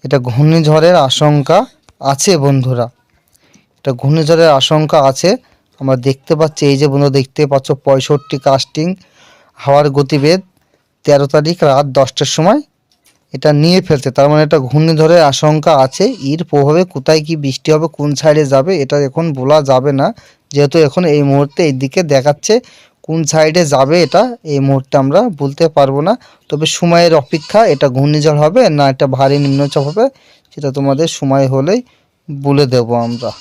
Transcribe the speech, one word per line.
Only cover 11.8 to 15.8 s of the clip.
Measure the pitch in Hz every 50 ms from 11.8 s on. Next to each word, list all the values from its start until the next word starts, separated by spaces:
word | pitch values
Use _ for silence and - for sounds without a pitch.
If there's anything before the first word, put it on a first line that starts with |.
| 147 139 127
দশটার | 143 135 123 - - 147 135 -
সময় | - 156 185 233 302 294 _ _ _ _ _ _ _ _ _ _ _ _ _ -
এটা | 131 - 151 147
নিয়ে | 147 151 170 180 185
ফেলছে। | 180 - 156 135 - 139
তার | 123 - 139 147
মানে | 151 151 156
এটা | 151 170 151
ঘূর্ণিঝড়ের | 131 123 139 151 156 165 160 156 160 160 170 175 160 143
আশঙ্কা | 135 - - 151 156 156 - 170 160 139